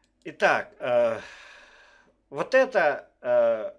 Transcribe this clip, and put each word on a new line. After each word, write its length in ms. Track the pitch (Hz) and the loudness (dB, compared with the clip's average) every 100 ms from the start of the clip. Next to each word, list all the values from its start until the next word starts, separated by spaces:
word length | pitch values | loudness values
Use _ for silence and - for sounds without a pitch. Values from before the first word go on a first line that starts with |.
| _ _ | _ _
Итак, 440 | - - 190 131 - - | -16 -2 2 2 -2 -10
э, 400 | 131 120 120 110 - - - - - - - _ _ _ _ | -2 0 0 -2 -10 -20 -20 -20 -20 -20 -20 _ _ _ _
вот 260 | 143 170 | -12 0
это, 540 | 262 165 196 156 120 - _ | 2 2 2 0 -2 -8 _
э, 500 | 127 123 117 113 101 | -2 2 2 0 -4